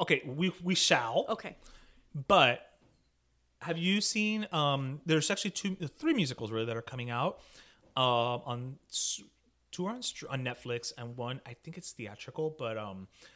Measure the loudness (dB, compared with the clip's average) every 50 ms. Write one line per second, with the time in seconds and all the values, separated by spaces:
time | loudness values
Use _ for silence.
0 | 2 2 2 2 2 -2 -2 0 0 0 0 -2 -2 0 2 2 4 6 6 4
1 | 4 2 2 0 2 2 -2 -4 -6 -10 -14 -14 -18 -20 -20 -20 -20 -20 -20 -20
2 | _ _ -10 -8 2 4 6 8 8 6 6 2 -4 -14 _ _ _ _ _ _
3 | _ _ _ _ _ _ _ _ _ _ _ _ -6 -4 -4 0 2 2 2 4
4 | 2 2 2 2 2 2 0 -2 -2 -2 0 2 2 2 2 0 0 -4 -6 -6
5 | 0 2 2 4 4 2 0 0 -2 -4 -4 -2 -4 -4 -4 -4 -6 -8 -8 -4
6 | -2 0 2 2 2 0 -2 -4 -6 -4 -2 -2 -2 -2 -4 -6 -6 -8 -8 -8
7 | -6 -4 -2 0 0 0 -2 -4 -10 -20 -20 -20 -20 -20 -20 _ _ _ _ 4
8 | 6 8 8 6 4 2 0 -2 -4 -4 -4 -4 -4 -8 -10 -12 _ _ -6 -4
9 | -2 -2 -4 -6 -8 -14 _ _ _ _ _ _ _ _ -6 -4 -4 -4 -4 -4
10 | -4 -6 -6 -6 -8 -6 -6 -4 -4 -4 -6 -6 -6 -6 -4 -4 -4 -6 -8 -8
11 | -10 -10 -8 -6 -6 -6 -6 -8 -10 -14 -18 -16 _ -14 -14 -10 -10 -10 -10 -10
12 | -10 -12 -12 -12 -14 -10 -6 -4 -4 -4 -4 -4 -4 -4 -2 -4 -4 -6 -8 -10
13 | -12 -14 -18 -20 -20 -20 -20